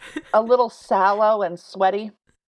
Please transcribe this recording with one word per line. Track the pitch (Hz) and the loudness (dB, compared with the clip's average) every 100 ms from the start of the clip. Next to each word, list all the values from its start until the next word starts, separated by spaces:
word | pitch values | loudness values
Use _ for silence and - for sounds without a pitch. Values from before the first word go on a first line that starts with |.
| - - - | -18 -16 -2
a | 214 | -2
little | 226 254 233 | 2 2 0
sallow | - - 202 190 202 214 220 | -6 -4 0 2 2 2 0
and | 185 170 | -2 -8
sweaty, | - 190 190 202 214 - _ _ | -14 -4 -2 -2 -6 -16 _ _